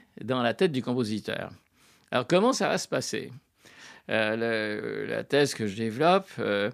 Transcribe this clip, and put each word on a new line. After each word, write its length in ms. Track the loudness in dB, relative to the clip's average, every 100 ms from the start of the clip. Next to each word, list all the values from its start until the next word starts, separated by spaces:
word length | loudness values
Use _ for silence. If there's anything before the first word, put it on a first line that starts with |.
| -6 -10
dans 200 | -2 2
la 120 | 2
tête 180 | 2 0
du 100 | 0
compositeur. 680 | -2 0 -2 -4 -4 -6 -8 -14 _ _ _ _ _
Alors, 160 | -4 2
comment 260 | 4 4
ça 140 | 2 0
va 100 | 0
se 100 | -2
passer ? 440 | -4 -4 -6 -8 -14 _ _ -20 -20 -20 -16 -2
Euh, 260 | 0 0 0
le, 720 | 0 -2 -2 -4 -6 -6 -6
la 180 | -6
thèse 300 | 2 2 4
que 140 | 0 -4
je 100 | -2
développe, 500 | -4 2 4 4 0 -6
euh, 300 | -2 0 -2